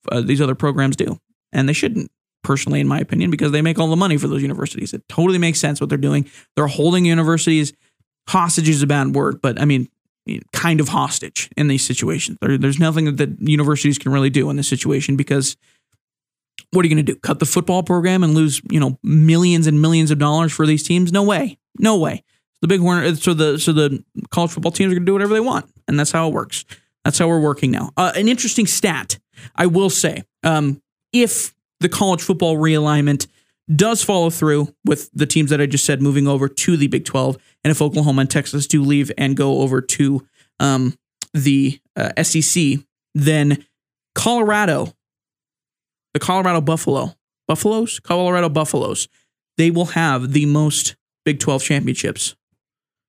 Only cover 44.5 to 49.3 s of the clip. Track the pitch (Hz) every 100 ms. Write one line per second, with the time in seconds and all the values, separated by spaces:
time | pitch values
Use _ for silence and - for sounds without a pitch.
44.5 | 208 202 139 - - _ _ _ _ _
45.5 | _ _ _ _ _ _ 147 - 185 185
46.5 | 170 147 160 - 135 170 - _ _ -
47.5 | 160 208 220 226 - - 175 180 180 170
48.5 | 151 151 - - - - _ _